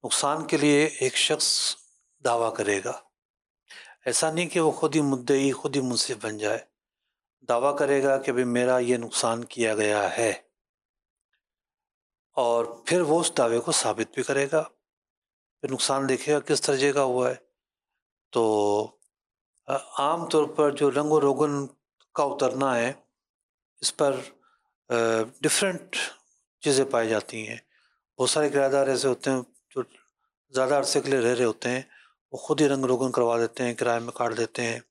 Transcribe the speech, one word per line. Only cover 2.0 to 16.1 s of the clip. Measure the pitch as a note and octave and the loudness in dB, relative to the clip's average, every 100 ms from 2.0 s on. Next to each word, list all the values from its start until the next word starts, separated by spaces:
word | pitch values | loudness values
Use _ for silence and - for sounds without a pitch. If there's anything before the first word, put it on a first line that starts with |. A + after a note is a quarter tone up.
| _ _ B2+ | _ _ 0
دعویٰ | A#2+ A2+ A2 | 2 0 -2
کرے | G2+ G2 A#2 | -2 -2 -2
گا، | - _ _ _ _ _ _ _ - - - - | -10 _ _ _ _ _ _ _ -20 -20 -10 -4
ایسا | A#2+ D#3+ | 0 0
نہیں | D#3+ E3+ | -2 -2
کہ | F3 | 2
وہ | D#3+ | 2
خود | D3 D#3 D#3 | 2 0 2
ہی | |
مدعی، | C#3+ C3 B2 C#3 C#3 | 2 0 2 2 2
خود | C3 D3+ C#3 | -2 -4 -2
ہی | |
منصف | B2+ A#2 - A2+ A2 | -2 -2 -4 -4 -8
بن | G#2+ | -4
جائے۔ | G#2 A2 - _ _ _ _ _ _ _ - | -4 -4 -6 _ _ _ _ _ _ _ -2
دعویٰ | A#2+ C#3 C#3+ | 2 2 2
کرے | C#3 C#3 | 2 4
گا | C#3 C3+ | 4 0
کہ | C#3+ | 0
"بھئی | B2 | -2
میرا | B2 A#2+ B2 B2+ | 0 2 2 2
یہ | B2 B2 | 2 0
نقصان | A#2 - A#2 A#2 | -2 -4 -2 -2
کیا | A#2 - A2+ G#2+ | -6 -4 -2 0
گیا | G#2+ G#2 G2 A2+ | 0 2 0 0
ہے"، | A#2 F#2 _ _ _ _ _ _ _ _ _ _ _ _ _ _ _ _ _ _ _ | -2 -4 _ _ _ _ _ _ _ _ _ _ _ _ _ _ _ _ _ _ _
اور | - A#2+ A#2 A#2 - - | -2 0 0 -2 -6 -2
پھر | F3 | 0
وہ | D#3+ E3 | 2 2
اس | D#3+ - | 2 0
دعوے | A#2 A#2 | 2 0
کو | - | 0
ثابت | D#3 A2+ G#2 A2+ - | -2 -2 -2 -4 -4
بھی | |
کرے | B2+ C#3 C#3 | -2 -2 0
گا۔ | D#3 D#3 _ _ _ _ _ _ _ _ _ | -2 -4 _ _ _ _ _ _ _ _ _
پھر | C3+ | -8
نقصان | C3 - C#3 | -4 -2 -2
دیکھے | C#3 | 0